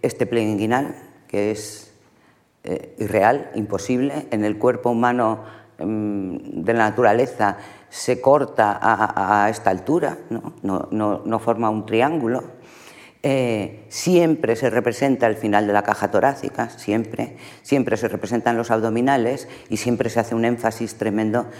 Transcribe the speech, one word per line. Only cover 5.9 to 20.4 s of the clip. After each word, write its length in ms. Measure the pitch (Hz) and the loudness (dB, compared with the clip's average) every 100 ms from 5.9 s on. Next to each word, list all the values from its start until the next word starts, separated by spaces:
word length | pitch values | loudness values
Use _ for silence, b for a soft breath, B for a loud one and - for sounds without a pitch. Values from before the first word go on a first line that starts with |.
| 107 104 101 95 - - - | -4 -4 -4 -6 -8 -10 -6
de 100 | 85 | -2
la 160 | 117 107 | 2 2
naturaleza 680 | 107 117 110 131 - 104 95 B B B | 4 4 4 2 0 -2 -2 B B B
se 320 | - - 123 | -10 -2 0
corta 500 | 131 147 131 - 107 | 4 4 2 2 2
a, 340 | 104 110 107 107 | 2 2 2 2
a, 400 | - 95 104 104 | 0 2 4 4
a 40 | |
esta 200 | 107 104 | 2 0
altura, 480 | 92 92 165 143 78 - | 0 0 0 0 -4 -8
¿no? 240 | 110 - - | -8 -8 -8
No, 260 | 95 95 - | -4 -2 -2
no, 300 | 107 107 98 - | -2 0 0 -2
no 140 | 110 | -2
forma 300 | 113 117 113 | 0 0 0
un 160 | 107 104 | -2 -2
triángulo. 580 | 110 135 165 113 123 - - B B B B B B | 2 2 2 0 -2 -4 -16 B B B B B B
Eh, 640 | 143 135 123 110 98 - - | 0 0 2 0 -4 -8 -16
siempre 640 | - - 180 165 156 113 117 | -6 2 4 6 4 2 2
se 140 | 127 | 2
representa 580 | 113 120 113 139 123 117 | 2 0 0 2 4 2
el 80 | 107 | 2
final 320 | 110 104 104 | 2 2 4
de 60 | |
la 100 | 104 | 2
caja 260 | 104 107 104 | 2 -2 2
torácica, 600 | 104 135 135 - - 117 | 2 2 0 -6 -6 -6
siempre, 680 | - - 110 113 - 117 - B B | -6 -2 -2 -2 -6 -8 -10 B B
siempre 340 | - 139 123 107 | -2 0 2 0
se 100 | 110 | -2
representan 480 | 104 98 117 113 117 | -4 -4 -2 0 0
los 160 | 117 | 0
abdominales 760 | 113 113 113 131 139 117 135 - B B | 2 2 0 2 2 2 -2 -8 B B
y 80 | 110 | -4
siempre 320 | 123 117 117 | -2 0 0
se 120 | 113 | -2
hace 140 | 107 | -2
un 100 | 113 | 0